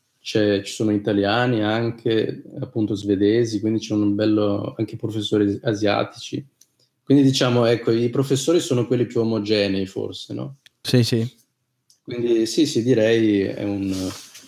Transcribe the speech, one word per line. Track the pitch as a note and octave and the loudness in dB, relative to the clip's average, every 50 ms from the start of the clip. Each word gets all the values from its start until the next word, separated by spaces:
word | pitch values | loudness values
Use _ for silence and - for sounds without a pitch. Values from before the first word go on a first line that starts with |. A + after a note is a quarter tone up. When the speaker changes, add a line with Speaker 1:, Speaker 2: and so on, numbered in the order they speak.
| _ _ _ _ | _ _ _ _
Speaker 1:
c'è, | - - - A2 G#2 G#2 G2+ G2 | -12 -4 0 2 2 2 2 0
ci | G2 - - | -2 -6 -6
sono | - A2+ G#2+ | -2 0 0
italiani | G#2 G#2 G#2+ A#2 G2+ G2+ G2 G2+ A2 A#2+ B2 B2+ B2 G#2+ G#2 | 0 0 0 0 0 0 2 2 2 0 0 0 0 0 0
anche, | G#2+ A2 A#2 A#2 A#2 A2+ - - A#2+ A2+ A2 A2 - - - - - - - | 0 0 0 -2 -4 -4 -4 -2 0 0 0 0 -2 -6 -10 -14 -16 -12 -12
appunto, | C3+ - - A#2 G#2+ G2+ G#2+ | -12 -8 -4 -4 -2 -2 -2
svedesi, | F#2+ G2 G2+ G2+ F#2+ G2+ G2+ A2+ A#2+ A#2+ A2 A2 G2 | -4 0 0 2 4 4 4 4 4 2 0 -2 -2
quindi | G#2 A2 A2+ G#2+ | -2 0 -2 -2
c'è | G#2+ - A2 | -2 -2 -2
un | G#2+ G#2 G2+ G2+ | 0 0 0 0
bello, | G2+ G#2+ A2 G#2+ G#2+ G#2 G2+ G2+ G2+ - - - | 0 0 2 2 2 2 0 0 -2 -4 -8 -6
anche | - A2 - A#2 | -6 -6 -6 -6
professori | - - A2 G#2 A2 G#2+ - A2 G#2 G#2 G2+ G2 - - | -8 -8 -6 -6 -6 -4 0 2 2 2 2 0 -2 -2
asiatici. | A#2 G#2+ G2+ G#2 G2+ G#2 A2+ G#2+ - - - - - - C3 - - _ _ _ _ _ _ _ _ _ _ _ | -4 -2 0 0 0 0 0 -2 -4 -8 -16 -14 -10 -10 -10 -12 -12 _ _ _ _ _ _ _ _ _ _ _
Quindi, | - C3+ D3 C3+ | 2 4 6 6
diciamo, | C3+ C3 - C#3 B2 A#2+ A#2+ A#2 | 4 4 2 2 2 4 4 4
ecco, | A#2 A#2+ A2 - A#2+ | 4 2 2 2 0
i | A2+ A2+ A#2+ A#2+ | 0 2 0 0
professori | B2+ C#3 C3+ C3+ C3+ C3 - E3 E3+ E3+ | 0 -2 0 0 0 0 2 2 2 2
sono | - - C3+ B2 A2 | 2 0 0 0 0
quelli | - B2+ A#2+ A#2+ | 0 0 0 0
più | - - A#2 | 0 0 -2
omogenei, | A2+ A2+ A2+ A2 G2+ G#2 A2 G#2 G2+ G2 F#2+ G2 F#2+ | 0 0 0 -2 0 0 0 2 2 0 0 -2 -4
forse, | F#2 - G#2+ G#2 G#2 G#2 - - - A#2 | -4 -6 -8 -8 -8 -10 -12 -14 -12 -10
no? | A#2+ C3+ C#3 C#3 _ _ - _ _ | -10 -10 -10 -12 _ _ -20 _ _
Speaker 2:
Sì, | - - - B2+ A#2 | -4 2 2 2 4
sì. | - B2+ A2+ A2+ B2 - _ _ _ _ _ _ _ _ _ _ _ _ _ | 4 2 0 -2 -4 -8 _ _ _ _ _ _ _ _ _ _ _ _ _
Speaker 1:
Quindi, | - - A#2+ A#2+ A#2+ A#2+ A#2 A2+ A2+ | -14 -12 -8 -4 0 0 2 2 0
sì, | A2 - E3+ D3 | 0 2 0 0
sì, | C3+ - A#2+ | 2 0 -2
direi | A2 B2+ B2 A2 G#2+ A2+ A#2 A2+ A2 G#2+ G2+ G2 | 2 2 2 4 4 4 4 4 4 4 2 2
è | F#2+ - - - - | 0 0 -4 -6 -4
un, | G2+ G2+ G2 G2 F#2+ F#2+ F#2 F#2+ F#2 - - - - - - - | -4 -4 -2 -2 -4 -4 -4 -4 -6 -8 -12 -18 -20 -20 -20 -20